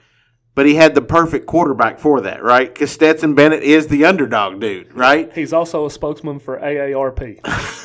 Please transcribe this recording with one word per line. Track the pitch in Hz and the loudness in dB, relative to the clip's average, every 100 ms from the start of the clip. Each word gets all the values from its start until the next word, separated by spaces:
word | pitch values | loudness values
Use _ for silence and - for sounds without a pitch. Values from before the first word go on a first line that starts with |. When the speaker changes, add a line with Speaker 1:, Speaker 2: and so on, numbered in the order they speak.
| _ _ _ _ _ | _ _ _ _ _
Speaker 1:
But | 139 143 | 0 2
he | |
had | 151 156 | 6 4
the | 143 | 4
perfect | - 165 160 143 - | 0 0 0 -4 -2
quarterback | 165 151 123 113 - | 0 0 0 -2 0
for | 151 135 | 0 0
that, | 95 - | -2 -4
right? | 113 123 131 | 2 2 2
'Cause | - 147 | -4 -6
Stetson | - 156 160 156 | 2 2 2 0
Bennett | 139 151 156 | 4 4 4
is | 139 156 147 | 4 2 2
the | 147 160 | 2 2
underdog | 190 120 113 98 95 | 2 -2 -2 -4 -6
dude, | 110 92 - | -8 -8 -12
right? | 123 127 151 160 | 0 2 2 -2
Speaker 2:
He's | 165 143 | -10 -4
also | 160 170 160 147 | -4 -2 -6 -6
a | |
spokesman | - 151 151 151 143 | -6 -10 -8 -12 -12
for | 135 131 | -12 -8
A | 143 147 139 | -6 -6 -4
A | |
R | 135 135 | -4 -4
P. | - 123 98 | -6 -12 -12
Speaker 1:
<laughs> | - - - - | -10 -8 -10 -2